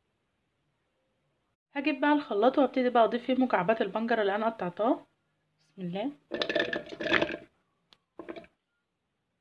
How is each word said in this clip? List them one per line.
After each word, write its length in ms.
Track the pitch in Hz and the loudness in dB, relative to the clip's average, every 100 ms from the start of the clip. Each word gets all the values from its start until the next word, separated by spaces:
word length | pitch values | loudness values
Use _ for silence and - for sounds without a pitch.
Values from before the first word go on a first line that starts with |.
| _ _ _ _ _ _ _ _ _ _ _ _ _ _ _ _ _ | _ _ _ _ _ _ _ _ _ _ _ _ _ _ _ _ _
هجيب 280 | 285 294 269 | -4 -4 0
بقى 120 | 294 | 2
الخلاط 440 | 294 - 208 240 277 | 2 0 2 2 4
وهبتدي 320 | 262 262 247 | 2 2 2
بقى 140 | 240 | 4
أضيف 200 | 214 233 | 4 2
فيه 120 | - 254 | -2 0
مكعبات 460 | 254 202 175 226 | 2 2 2 0
البنجر 400 | 202 220 226 226 | -2 -4 -2 0
اللي 140 | 196 208 | 0 -2
أنا 100 | 226 | -4
قطعتها. 600 | 226 180 - 226 339 - _ _ _ _ _ _ | -4 -6 -2 -2 -2 -6 _ _ _ _ _ _
بسم 120 | - | -12
الله. 300 | 180 190 254 - _ - - - - - - - - - - - - _ _ _ _ _ _ - - - - _ _ _ _ _ _ _ _ _ | -8 -6 -6 -10 _ -6 2 4 4 0 -8 -8 0 0 0 -4 -14 _ _ _ _ _ _ -18 -16 -16 -20 _ _ _ _ _ _ _ _ _